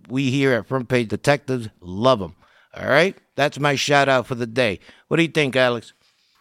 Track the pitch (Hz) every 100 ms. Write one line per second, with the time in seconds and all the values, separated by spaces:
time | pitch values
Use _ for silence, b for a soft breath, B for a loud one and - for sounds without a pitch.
0 | - 131 135 139 139 117 - 131 120 127
1 | 110 104 - 143 - 127 110 _ 87 95
2 | 127 117 87 - b b b - 92 143
3 | 185 - _ - 143 135 143 135 - 143
4 | 139 131 - 120 120 117 117 87 b b
5 | b 156 165 151 139 131 127 117 - _
6 | _ _ _ _